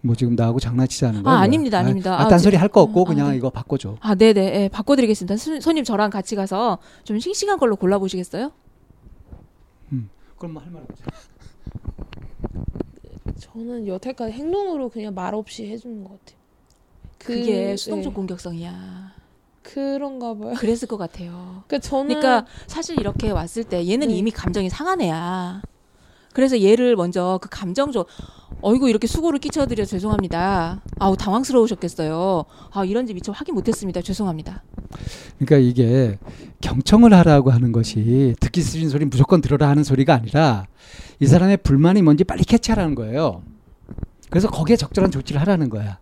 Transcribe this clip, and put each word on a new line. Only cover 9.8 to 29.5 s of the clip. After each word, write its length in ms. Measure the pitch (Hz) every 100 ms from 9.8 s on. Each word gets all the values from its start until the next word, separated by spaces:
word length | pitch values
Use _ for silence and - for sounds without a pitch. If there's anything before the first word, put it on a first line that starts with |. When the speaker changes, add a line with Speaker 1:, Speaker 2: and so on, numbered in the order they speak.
| -
Speaker 1:
음, 180 | 135 107 _ - -
그럼 160 | 170
뭐 80 | 156
할 80 | 156
말 120 | 170
없죠. 200 | 131 - - - _ _ - - - - - - - - - - - - - - - - - - - -
Speaker 3:
저는 480 | - 226 233 240 208
여태까지 440 | 185 247 262 226
행동으로 560 | 226 302 392 392 311 254
그냥 240 | 226 214
말 200 | 190 185 208
없이 320 | 214 - 208
해주는 360 | 226 247 220
것 60 | 190 196
같아요. 180 | _ _ _ _ _ _ _ _ - _
그, 160 | - 240
Speaker 2:
그게 400 | 240 196 196 202
수동적 340 | - 208 190
Speaker 3:
네. 20 | -
Speaker 2:
공격성이야. 1000 | 190 180 180 170 170 180 185 185 190 - _ _ _ _
Speaker 3:
그런가 680 | - - 277 277 285 262 240
봐요. 200 | 214 220 240
Speaker 2:
그랬을 300 | 214 233 240
것 100 | 214
같아요. 680 | 170 - 175 175 180 185 -
Speaker 3:
그러니까 120 | 285 -
저는 200 | 277 277 302
Speaker 2:
그러니까 260 | 269 240 214 - -
사실 320 | - 330 330
이렇게 320 | 202 - 220
왔을 320 | 185 170 226
때 240 | 226 180 175
얘는 200 | 233 294
Speaker 3:
네. 60 | 185
Speaker 2:
이미 160 | 214
감정이 380 | - 190 185 190
상한 320 | - 330 381
애야. 600 | 190 160 170 180 180 185 - _ _ _ _ _ _
그래서 280 | - 262 247
얘를 340 | 196 233 247 220
먼저 440 | 175 180 180 185
그 80 | -
감정적-, 560 | - 185 190 285 233 170 - - - _ -
"어이구, 280 | 202 254 262
이렇게 180 | 214 233
수고를 320 | - 330 285
끼쳐드려 460 | 294